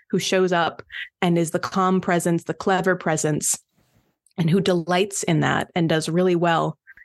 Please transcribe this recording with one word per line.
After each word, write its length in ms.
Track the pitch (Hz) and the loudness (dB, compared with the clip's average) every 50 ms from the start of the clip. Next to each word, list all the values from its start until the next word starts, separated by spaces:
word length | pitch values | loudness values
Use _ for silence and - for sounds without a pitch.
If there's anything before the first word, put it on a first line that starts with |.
| _ - | _ -4
who 100 | - 180 | -4 -2
shows 320 | 175 - 196 185 185 180 | -2 0 0 0 2 2
up 320 | 180 170 165 151 - - - - - - - - _ - | 2 0 0 0 -4 -8 -18 -18 -14 -16 -16 -14 _ -2
and 160 | 185 175 170 | 0 2 2
is 140 | 170 165 156 | 2 0 0
the 80 | - 175 | -2 -4
calm 420 | - - - 196 185 185 190 185 | -6 -4 -2 0 0 2 2 0
presence, 440 | - 196 175 170 - 180 170 165 - | 0 0 0 0 0 0 -2 -2 -4
the 100 | - 156 | -6 -8
clever 420 | - - 208 190 180 175 190 180 | -4 -2 0 0 0 2 0 -2
presence, 600 | 180 - 175 160 151 - 151 151 - - - - - _ _ _ _ _ _ _ _ _ _ _ _ _ _ _ - | -2 -2 -2 -2 0 0 -2 -2 -2 -2 -4 -4 -6 _ _ _ _ _ _ _ _ _ _ _ _ _ _ _ -2
and 100 | 165 160 | 0 2
who 140 | 170 202 170 | 2 2 2
delights 640 | 196 180 170 160 170 180 180 196 403 - - - | 2 0 0 0 0 0 0 0 -2 -4 -6 -2
in 160 | - 160 151 | 0 0 2
that 300 | 143 139 139 - - - - | 2 0 0 -2 -4 -4 -2
and 120 | 180 165 | 0 0
does 220 | 160 165 160 156 165 | 2 2 0 0 0
really 260 | 160 180 180 185 175 | 0 2 2 2 2
well 440 | 170 175 170 165 156 156 160 - _ _ - - - | 2 2 2 2 2 0 -2 -4 _ _ -20 -20 -20